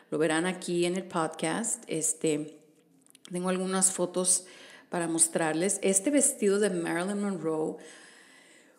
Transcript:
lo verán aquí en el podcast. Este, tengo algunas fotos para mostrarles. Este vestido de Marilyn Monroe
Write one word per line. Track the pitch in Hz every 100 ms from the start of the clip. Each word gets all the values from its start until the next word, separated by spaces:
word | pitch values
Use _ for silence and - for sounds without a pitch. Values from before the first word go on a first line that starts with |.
| -
lo | 151
verán | 160 156
aquí | 175 180 - 175
en | 175 180
el |
podcast. | 185 180 156 - 165 170 233 - -
Este, | 165 147 - 160 147 151 - - _ _ _ _ - -
tengo | 180 185
algunas | 185 185 190 190
fotos | - 175 180 185 - - - - - -
para | 180 170
mostrarles. | 165 - 175 160 156 185 196
Este | 196 190 -
vestido | 285 285 - 202 202
de | 208
Marilyn | 180 165 165 185 208
Monroe | 202 185 160 156 160 156 - - - - - - - - -